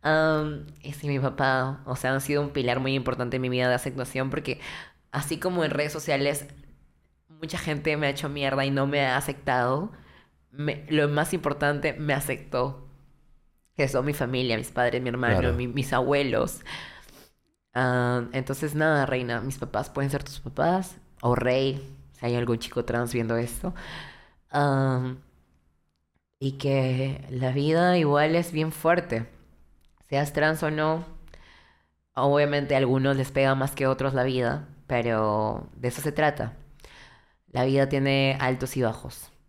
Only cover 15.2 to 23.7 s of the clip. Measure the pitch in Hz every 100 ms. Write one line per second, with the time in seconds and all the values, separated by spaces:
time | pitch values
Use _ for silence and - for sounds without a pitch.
15.2 | 120 104 82 80 123 123 131 127 131 143
16.2 | 139 113 127 - - - - - - -
17.2 | - _ _ _ _ 123 127 123 123 123
18.2 | 120 131 131 135 156 147 156 151 135 127
19.2 | 123 117 127 131 - 107 - - 139 143
20.2 | 139 - - 135 151 185 180 - - -
21.2 | 123 123 123 127 135 135 - - - -
22.2 | 120 120 120 117 - - 120 120 120 120
23.2 | 113 117 117 - 175